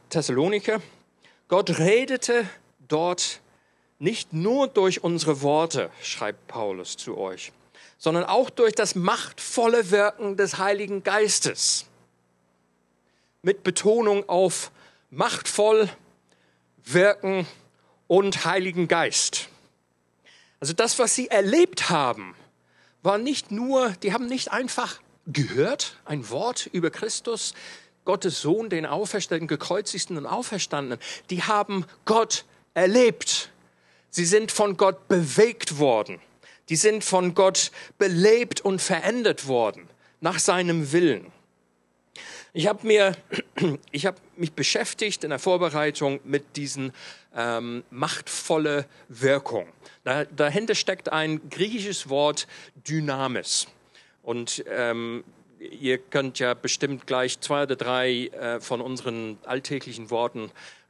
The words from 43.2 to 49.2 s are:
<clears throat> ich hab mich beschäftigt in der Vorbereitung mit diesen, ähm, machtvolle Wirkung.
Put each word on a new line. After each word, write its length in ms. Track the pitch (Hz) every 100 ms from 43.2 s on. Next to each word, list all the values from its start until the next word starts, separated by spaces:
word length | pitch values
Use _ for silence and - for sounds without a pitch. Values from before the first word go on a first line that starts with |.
| - - - -
<clears throat> 340 | 165 139 -
ich 160 | 143 190
hab 120 | 185 _ -
mich 160 | 165
beschäftigt 680 | - 135 - 226 - 214 -
in 60 | 151
der 80 | 135
Vorbereitung 840 | 190 180 170 151 151 147 143 139
mit 320 | 135 139 - 147
diesen, 360 | 139 139 131 - - - _
ähm, 500 | 120 117 117 120 120 -
machtvolle 960 | 123 151 - - - - 160 151 143 139 - -
Wirkung. 600 | 117